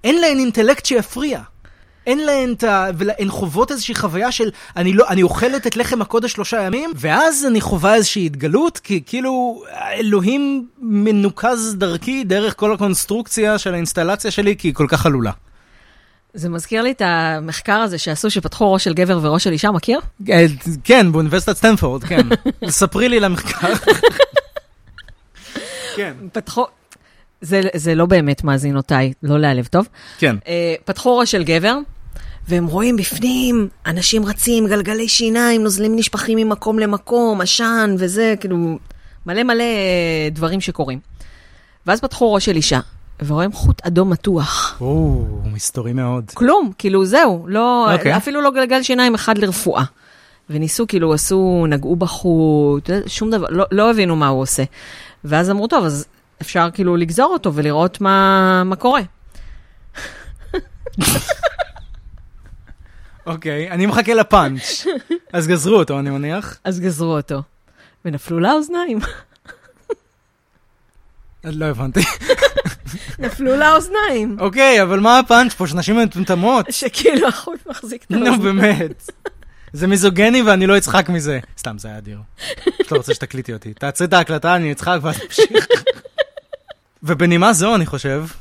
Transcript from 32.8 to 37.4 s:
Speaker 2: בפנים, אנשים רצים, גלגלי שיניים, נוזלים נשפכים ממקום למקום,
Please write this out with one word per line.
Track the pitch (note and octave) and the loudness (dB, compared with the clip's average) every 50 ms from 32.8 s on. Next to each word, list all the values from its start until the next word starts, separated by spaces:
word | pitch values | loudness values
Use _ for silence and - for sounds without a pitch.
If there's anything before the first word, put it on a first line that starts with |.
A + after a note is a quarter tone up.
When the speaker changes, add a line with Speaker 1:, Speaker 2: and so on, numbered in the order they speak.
| A3 B3 A#3+ | 0 2 0
Speaker 2:
בפנים, | G#3+ F#3 - - D#3 A3+ B3+ B3+ B3+ B3+ B3 A#3+ A3+ G#3 F#3+ - - - | 0 -2 -4 -4 -2 -2 0 0 0 0 0 0 0 0 -2 -6 -10 -8
אנשים | - D#3+ F3+ F3 - A3 A3 G#3 | -6 -4 -2 0 0 0 0 0
רצים, | G3 G#3 - - A#3+ A#3+ A3+ A3 | -2 -2 -2 0 0 2 2 2
גלגלי | G3+ G#3 G#3 F#3 F#3 G#3+ A3 A3+ A3 | 2 0 0 -2 -2 -4 -4 -2 -2
שיניים, | - - A#3 A3 A3 A#3 A#3+ A#3+ A#3 A3+ | 0 0 0 2 2 2 4 4 4 2
נוזלים | G#3+ G#3+ F#3+ F#3+ G#3 A3 A3+ | 2 0 0 0 0 0 0
נשפכים | A3+ A3 - - G3+ - - A3 A3 | 0 0 -2 -4 -6 -2 0 0 0
ממקום | A3 A3 G#3 G3+ - A3 A3 A3 | 2 0 -2 -2 -2 -2 0 0
למקום, | G#3+ G#3 G#3 G3 - - A#3+ A#3+ A#3 A3+ G#3+ F#3+ | 0 0 -2 -4 -2 0 0 2 2 2 2 0